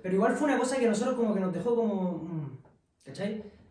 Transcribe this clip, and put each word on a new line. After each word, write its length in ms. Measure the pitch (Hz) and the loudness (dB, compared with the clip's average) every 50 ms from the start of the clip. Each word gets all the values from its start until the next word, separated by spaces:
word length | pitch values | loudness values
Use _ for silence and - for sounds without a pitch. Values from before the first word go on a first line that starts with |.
Pero 120 | - 185 185 | -4 0 2
igual 200 | 196 - - - | 4 4 4 2
fue 140 | - 302 285 | 2 2 2
una 100 | 262 233 | 2 2
cosa 200 | 240 254 269 254 | 2 0 2 2
que 80 | 233 | 4
a 20 | 220 | 4
nosotros 260 | 208 - 262 262 254 | 2 2 0 0 0
como 200 | 240 233 208 190 | 2 0 0 2
que 60 | 190 | 0
nos 120 | 185 180 | 0 -2
dejó 220 | 165 165 - 240 233 | -2 -2 0 0 2
como, 360 | 226 220 208 196 185 185 175 | 2 2 0 0 0 -2 -2
mm, 460 | 165 156 160 180 175 156 143 127 - - - - _ _ _ _ _ _ _ | -2 -4 -6 -6 -6 -6 -6 -8 -10 -14 -18 -20 _ _ _ _ _ _ _
¿cachai? 400 | 131 - - 190 214 214 214 208 - - - - - | -14 -8 -6 -6 -6 -6 -8 -10 -14 -18 -20 -20 -20